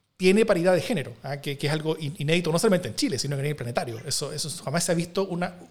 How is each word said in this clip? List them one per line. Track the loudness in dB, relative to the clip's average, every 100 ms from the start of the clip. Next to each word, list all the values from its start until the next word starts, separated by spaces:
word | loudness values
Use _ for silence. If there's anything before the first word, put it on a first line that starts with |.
| _ _
tiene | 4 6 6
paridad | 4 4
de | 4
género, | 2 -2 -4 -10
¿ah? | -10 -8
Que, | -6 -2
que | -2
es |
algo | 0 -2 -2
in-, | -4 -4
inédito | 2 2 2
no | 2
solamente | 4 4 2
en |
Chile, | -2 -2 -2
sino | -2
que | -2
a |
nivel | -2 -4
planetario. | -4 -4 -4 -6 -6
Eso, | -6 -4
eso | -6 -8 -8
jamás | -4 -2
se | 0
ha |
visto | 0 0 -2 -2
una, | -2 -4 -8 -8